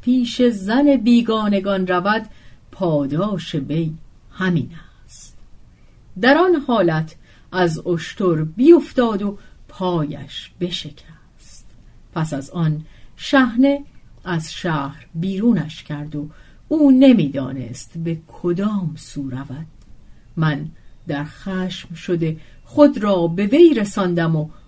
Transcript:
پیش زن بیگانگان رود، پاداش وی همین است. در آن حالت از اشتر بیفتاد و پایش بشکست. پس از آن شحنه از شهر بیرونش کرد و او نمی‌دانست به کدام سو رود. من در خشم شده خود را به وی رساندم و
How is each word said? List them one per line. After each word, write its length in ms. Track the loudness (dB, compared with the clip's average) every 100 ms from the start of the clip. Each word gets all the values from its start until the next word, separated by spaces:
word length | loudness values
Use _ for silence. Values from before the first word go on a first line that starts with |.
پیش 420 | 0 0 0 2
زن 540 | 0 0 -2 2 4 4
بیگانگان 920 | 4 4 4 0 0 0 0 -2 0
رود، 400 | 0 0 -2 -4 -18 -20 -20 -18
پاداش 840 | -6 -2 0 0 -2 -2 -4 -6
وی 380 | -6 -4 -4 -4 -8 -16 -20 -18
همین 400 | -6 -2 -2 -4 -12 -20 -20
است. 320 | -20 -20 -20 -20 -20 -20 -20 -20 -20 -20 -18 0
در 180 | 4 4
آن 160 | 4 2 2
حالت 500 | 2 2 0 -4 -10 -20 -20 -10
از 340 | -2 0 -2 -4
اشتر 580 | -4 -4 -2 0 0
بیفتاد 800 | -2 2 6 6 6 0 0 0
و 160 | -4 -8 -16 -20 -20
پایش 840 | -6 -2 -2 -2 -8 -14 -16 -16 -8
بشکست. 1080 | -8 -8 -12 -16 -20 -20 -20 _ -20 -20 -20 -20 -20 -20 -12
پس 200 | -6 -6
از 160 | -6 -8
آن 340 | -2 -2 -2 -8 -20 -20 -14
شحنه 680 | 0 2 2 4 2 2 -4 -20 -20 -16
از 280 | -6 -6 -6
شهر 540 | -8 -4 -4 -6 -10 -14
بیرونش 680 | -8 -6 -2 0 0 -2 -10
کرد 320 | -12 -10 -8 -10
و 120 | -10 -14 -20 -18 -4
او 220 | 2 6
نمی‌دانست 1080 | 8 8 6 2 -2 -8 -8 -10 -12 -14 -10
به 200 | -6 -6 -10
کدام 640 | -8 -4 -2 -2 -2 -4 -8
سو 340 | -14 -10 -8
رود. 360 | -8 -10 -12 -14 -18 -20 -20 -20 -20 -12 -2
من 320 | -2 -2 -8 -14 -20 -18 -8
در 180 | -8
خشم 680 | -8 -10 -8 -6 -6 -8 -14
شده 420 | -14 -6 -2 -2 -6 -12 -20
خود 340 | -4 6 6 6
را 280 | 0 0 0
به 200 | 0 2
وی 280 | 6 6
رساندم 600 | 6 -2 -2 -2 0 0 0
و 120 | -4 -10